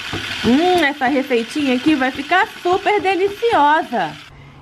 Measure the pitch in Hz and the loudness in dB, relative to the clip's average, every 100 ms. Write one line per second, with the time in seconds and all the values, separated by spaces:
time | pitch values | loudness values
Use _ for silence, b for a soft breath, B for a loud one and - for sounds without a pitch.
0 | - - - - 214 254 359 359 294 294 | -10 -10 -8 -4 2 4 4 2 2 0
1 | 254 277 254 240 226 311 285 247 302 302 | 0 0 0 -2 -2 -2 0 0 2 2
2 | 254 269 - 359 440 - 359 370 381 415 | 0 -4 0 0 0 -2 -2 0 0 0
3 | 359 381 392 403 466 392 285 311 277 233 | 0 0 -2 -2 0 2 4 2 0 -4
4 | 160 151 - B B B | -4 -6 -18 B B B